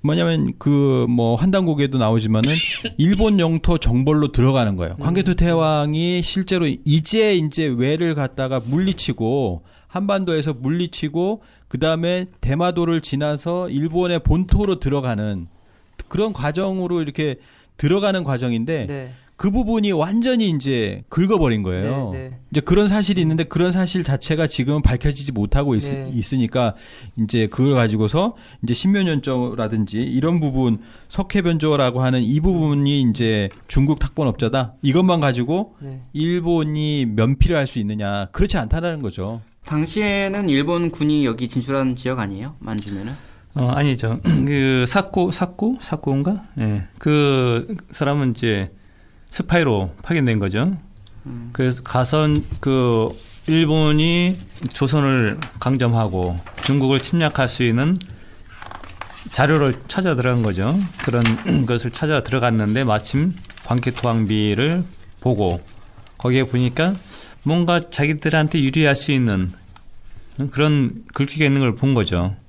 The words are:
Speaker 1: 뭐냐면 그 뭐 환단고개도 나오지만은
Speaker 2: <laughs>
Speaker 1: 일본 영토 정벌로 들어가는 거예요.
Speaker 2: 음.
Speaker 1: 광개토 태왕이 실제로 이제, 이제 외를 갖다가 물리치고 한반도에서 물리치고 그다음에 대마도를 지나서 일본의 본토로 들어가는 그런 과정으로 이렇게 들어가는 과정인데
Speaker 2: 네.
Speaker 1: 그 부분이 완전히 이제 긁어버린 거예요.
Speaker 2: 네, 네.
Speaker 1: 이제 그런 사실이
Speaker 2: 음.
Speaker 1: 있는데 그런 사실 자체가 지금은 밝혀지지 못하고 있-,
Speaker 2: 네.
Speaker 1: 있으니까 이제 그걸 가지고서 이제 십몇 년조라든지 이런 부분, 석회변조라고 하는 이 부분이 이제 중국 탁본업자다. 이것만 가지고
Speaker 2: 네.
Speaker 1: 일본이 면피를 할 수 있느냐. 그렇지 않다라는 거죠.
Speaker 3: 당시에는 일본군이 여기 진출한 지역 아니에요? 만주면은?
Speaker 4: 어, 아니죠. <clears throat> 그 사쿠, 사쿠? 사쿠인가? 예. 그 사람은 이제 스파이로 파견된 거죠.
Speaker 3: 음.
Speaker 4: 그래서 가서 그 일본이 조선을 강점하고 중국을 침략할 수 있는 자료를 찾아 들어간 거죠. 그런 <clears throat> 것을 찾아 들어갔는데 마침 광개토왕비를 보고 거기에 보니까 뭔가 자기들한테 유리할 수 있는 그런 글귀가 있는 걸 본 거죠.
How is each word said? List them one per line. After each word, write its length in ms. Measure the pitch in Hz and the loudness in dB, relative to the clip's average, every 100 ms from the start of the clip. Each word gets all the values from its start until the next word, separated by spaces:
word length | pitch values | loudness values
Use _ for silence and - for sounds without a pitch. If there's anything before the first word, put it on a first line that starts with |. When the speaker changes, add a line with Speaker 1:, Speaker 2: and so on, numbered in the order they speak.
Speaker 1:
뭐냐면 520 | 147 160 170 165 135 - | 0 0 0 0 -2 -2
그 460 | - 143 139 131 120 | 0 2 4 2 2
뭐 260 | 120 117 117 | 2 2 2
환단고개도 600 | 180 190 180 147 143 131 | 2 2 0 0 0 0
나오지만은 580 | 110 113 110 110 123 160 - - | 2 2 2 2 2 0 -2 -6
Speaker 2:
<laughs> 180 | - - | -8 0
Speaker 1:
일본 420 | 156 196 220 202 | 2 4 4 4
영토 380 | 165 165 - 165 | 2 2 2 2
정벌로 540 | - 120 135 156 147 | 2 2 2 2 2
들어가는 440 | - 127 135 113 92 | 2 4 4 2 0
거예요. 180 | 82 87 | -4 -4
Speaker 2:
음. 60 | |
Speaker 1:
광개토 300 | 143 175 185 180 | -2 0 0 2
태왕이 880 | 170 165 160 151 147 151 175 180 | 2 4 2 2 0 0 0 0
실제로 420 | 175 - 185 185 160 - - | -2 -4 -2 0 0 -2 2
이제, 500 | 151 156 220 214 190 | 2 2 2 4 2
이제 300 | 156 143 156 | 0 -2 -2
외를 500 | 120 127 156 175 147 | 0 0 2 0 0
갖다가 460 | 135 - 131 131 117 | -4 -4 -4 -2 -2
물리치고 960 | 147 190 - - - 113 135 120 85 - - - | 0 0 -2 -4 -2 0 0 -2 -4 -10 -20 -10
한반도에서 680 | 180 202 196 185 160 147 | -4 0 0 0 0 -2
물리치고 880 | 127 131 170 175 - 156 156 185 220 - _ _ | -2 -2 0 -2 -4 -4 -2 -2 -2 -10 _ _
그다음에 580 | 127 160 160 170 180 185 - | -2 0 0 0 -2 -4 -6
대마도를 600 | 120 143 175 175 170 160 | -2 0 0 0 0 0
지나서 680 | - 139 151 147 170 175 180 | -2 -2 -2 -2 -2 -4 -2
일본의 500 | 139 160 165 180 170 | -2 -2 0 0 0
본토로 600 | - 156 185 202 208 185 | 2 2 4 2 2 0
들어가는 680 | 135 139 127 110 107 101 82 - _ _ _ _ - | 0 0 0 -2 -2 -6 -10 -18 _ _ _ _ -8
그런 260 | - 214 | -2 -2
과정으로 680 | 202 143 156 196 190 180 175 | -2 -4 -2 -2 -2 -2 -2
이렇게 340 | 151 139 151 127 - _ _ _ | -4 -2 -4 -4 -12 _ _ _
들어가는 460 | 143 190 202 190 | 2 2 2 0
과정인데 640 | 147 127 123 117 120 160 113 | -2 -2 0 -2 -2 -4 -4
Speaker 2:
네. 260 | 143 127 123 _ _ | -8 -12 -18 _ _
Speaker 1:
그 140 | 196 | 0
부분이 400 | 208 214 226 208 | 2 0 0 2
완전히 580 | 175 160 214 240 247 214 | 0 0 0 2 2 2
이제 540 | 156 131 127 104 95 - | 0 0 0 0 -4 -4
긁어버린 520 | - 185 208 147 110 | 0 2 4 2 2
거예요. 500 | 95 90 101 135 120 | 0 -2 -2 -4 -4
Speaker 2:
네, 160 | 87 - | -8 -10
네. 80 | - - | -16 -4
Speaker 1:
이제 100 | 147 | -4
그런 260 | - 185 208 | 2 4 4
사실이 320 | 208 190 185 | 2 2 2
Speaker 2:
음. 40 | |
Speaker 1:
있는데 200 | 160 160 | 2 2
그런 300 | 160 165 175 | 0 0 2
사실 320 | 180 180 185 170 | 2 0 0 -2
자체가 420 | 135 - 156 160 | -2 -2 0 0
지금은 340 | - 127 147 | 0 0 2
밝혀지지 520 | - 127 151 139 139 | 2 2 -2 -2 -6
못하고 420 | 120 107 139 143 113 | -4 0 0 2 0
있-, 160 | - | -2
Speaker 2:
네. 180 | 139 131 | -6 -6
Speaker 1:
있으니까 600 | 120 101 135 113 131 117 - - - 98 - | -6 -2 -2 0 0 -2 -2 -16 -20 -16 -4
이제 260 | 107 120 107 | -2 0 0
그걸 260 | - 131 | 2 2
가지고서 640 | 135 113 107 107 151 202 - - - | 4 2 2 0 0 -2 -4 -20 -10
이제 100 | 117 | -4
십몇 300 | 120 190 202 185 | 0 2 2 2
년조라든지 960 | 151 135 127 123 117 110 110 101 104 | 0 0 -2 -2 -4 -4 -2 -2 -2
이런 380 | 131 123 151 175 | -2 0 0 0
부분, 380 | 151 131 127 110 - - - | 0 2 2 0 -4 -20 -10
석회변조라고 920 | - 190 202 175 165 156 147 127 123 | -6 0 0 2 2 2 2 2 2
하는 200 | 131 127 | 0 2
이 180 | 113 143 | 2 2
부분이 600 | 160 175 156 143 139 143 | 2 2 2 2 2 2
이제 480 | 123 104 113 107 98 - - | 2 2 2 2 0 -6 -2
중국 320 | - 139 151 | 2 4 2
탁본업자다. 760 | - - 143 107 117 135 117 - | -2 0 -2 0 0 0 -4 -2
이것만 380 | 143 143 185 175 | 2 4 4 2
가지고 560 | 147 123 123 170 220 - | 2 0 0 -2 -4 -10
Speaker 2:
네. 200 | 139 131 127 | -14 -14 -10
Speaker 1:
일본이 920 | 147 160 180 170 170 151 151 151 147 123 | -4 0 0 2 0 0 -2 0 0 0
면피를 520 | 107 113 139 - 165 | 2 2 4 4 4
할 100 | 135 | 0
수 120 | - | -2
있느냐. 480 | 104 107 101 101 95 | -4 -4 -4 -4 -6
그렇지 260 | - 202 180 | -2 0 0
않다라는 440 | 110 165 170 160 | 0 -2 -2 -4
거죠. 400 | 120 90 95 113 107 _ - | -8 -6 -8 -8 -14 _ -6
Speaker 3:
당시에는 840 | 151 156 214 208 202 196 202 196 | -4 -2 -2 0 0 -2 -2 0
일본군이 800 | 139 143 170 170 165 151 151 135 | 0 0 0 -2 -2 0 2 0
여기 240 | 117 123 | -2 -4
진출한 460 | 127 123 135 131 127 | -4 -2 -2 -2 -2
지역 220 | 123 127 | -4 -4
아니에요? 360 | 104 98 127 151 | -4 -6 -12 -12
만주면은? 540 | 110 107 101 98 107 139 - - - 139 | -8 -8 -6 -8 -8 -12 -16 -20 -10 -4
Speaker 4:
어, 140 | 123 | 0
아니죠. 500 | 135 143 127 113 113 | 2 0 0 -2 -2
<clears throat> 240 | 175 151 135 | 2 2 2
그 380 | 143 135 131 123 | 2 2 2 2
사쿠, 440 | 202 196 - 180 | 0 0 0 0
사쿠? 460 | - 180 - 214 254 | 0 -4 -2 -4 -4
사쿠인가? 640 | - 156 - 139 165 202 - - | -6 -6 -2 -2 0 -4 -6 -4
예. 240 | 110 104 90 - | -2 -2 -6 -4
그 760 | - 151 143 135 123 117 117 110 - | 0 2 4 2 2 0 -2 -10 -10
사람은 400 | - 139 143 131 | -4 -2 0 0
이제 400 | 113 117 101 95 - - - - - - | 0 0 0 -2 -10 -20 -20 -20 -20 -16
스파이로 600 | - 180 175 156 104 92 - | -8 0 2 4 2 0 -8
파견된 360 | - 170 127 110 | -4 0 2 2
거죠. 380 | 98 101 151 190 - - - - 139 | 0 0 0 -2 -10 -20 -20 -18 -14
Speaker 3:
음. 240 | 123 117 | -12 -12
Speaker 4:
그래서 300 | 120 127 123 | -2 0 0
가서 440 | - 127 127 156 151 151 - - | -2 -2 0 2 2 2 0 -4
그 480 | 139 131 123 113 110 - - - - | 0 2 4 2 0 -4 -18 -12 0
일본이 880 | 160 160 156 151 151 160 170 175 185 - - - | 2 4 4 4 4 4 2 0 -2 -8 -10 -8
조선을 640 | - 135 151 139 131 110 107 - - | -2 0 2 2 2 0 -2 -10 -6
강점하고 800 | 127 131 123 113 107 92 90 90 - - | -2 0 2 2 0 0 -2 -4 -8 -8
중국을 360 | - 139 131 135 | 0 2 4 2
침략할 480 | - 175 156 - 127 | 2 0 2 2 -2
수 140 | - | 0
있는 340 | 123 117 147 185 - - - - - - - - - - - - - | 2 2 2 0 -4 -18 -18 -20 -20 -20 -18 -16 -16 -16 -16 -16 -10
자료를 420 | - 143 156 143 127 - | 0 2 4 2 0 -4
찾아 280 | - 185 135 | -2 0 0
들어간 280 | 123 123 | 0 2
거죠. 340 | 110 92 104 175 185 - | 0 0 0 0 -2 -4
그런 200 | - 120 117 113 190 | -2 2 2 0 0
<clears throat> 200 | 160 123 | 0 2
것을 260 | 120 123 | 0 -2
찾아 320 | - 151 147 | -4 -2 -2
들어갔는데 600 | - 131 120 113 104 110 | 0 0 2 2 0 0
마침 500 | 131 107 - 139 165 - - - - | 0 0 0 -2 -2 -4 -12 -16 -4
광개토왕비를 1160 | 123 123 - 120 113 107 107 107 104 139 175 180 - - - | -2 -2 -2 -2 0 0 2 2 2 0 0 -4 -10 -20 -4
보고 400 | 127 104 95 87 - - - - - - | -2 2 0 -2 -6 -20 -20 -20 -20 -6
거기에 260 | 123 127 127 | 0 0 2
보니까 480 | 123 127 127 165 190 - - - - | 0 0 2 0 0 -8 -20 -20 -8
뭔가 360 | 143 165 170 175 | 0 2 2 0
자기들한테 800 | 170 - 147 151 160 156 156 165 | 0 -2 0 0 0 2 2 2
유리할 340 | 135 147 151 139 | 2 2 2 2
수 160 | - | 0
있는 400 | 139 120 95 92 - - - - - - - - - 135 | 2 2 2 -2 -6 -20 -20 -18 -18 -16 -16 -16 -8 -6
그런 520 | 131 151 147 123 - - | 0 2 2 0 -4 -14
글귀가 320 | - 139 156 151 | -4 -4 0 2
있는 160 | 139 | 2
걸 140 | 131 104 | 0 0
본 180 | 135 | 0
거죠. 420 | 127 101 90 90 98 | 2 0 0 -2 -4